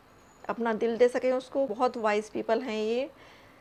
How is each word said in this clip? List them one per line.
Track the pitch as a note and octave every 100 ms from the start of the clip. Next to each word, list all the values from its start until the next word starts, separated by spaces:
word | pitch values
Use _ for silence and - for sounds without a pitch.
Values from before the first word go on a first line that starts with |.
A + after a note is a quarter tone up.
| - - - - -
अपना | G3+ A3+
दिल | G#3+ A3+ A3+
दे | B3
सकें | B3 B3+
उसको। | B3+ - C#4 C4+
बहुत | G#3+ B3+ A#3+
wise | G#3+ G#3 G#3+
people | A#3 G#3+ A3+
हैं | B3+ G#3+
ये। | G#3+ A#3+ D4 - - - - -